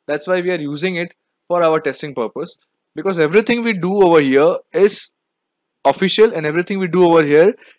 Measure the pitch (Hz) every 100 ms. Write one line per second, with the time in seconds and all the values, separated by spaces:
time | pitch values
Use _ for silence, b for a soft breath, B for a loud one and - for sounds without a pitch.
0 | - 147 180 185 175 175 147 147 185 175
1 | 175 _ _ _ _ 175 165 156 147 127
2 | 151 131 110 131 170 - _ _ _ 156
3 | 190 170 151 202 233 240 233 196 180 202
4 | 180 165 139 135 160 - - 160 202 -
5 | - _ _ _ _ _ _ _ 139 139
6 | 190 - 226 170 151 165 175 196 185 180
7 | 175 165 147 147 190 - b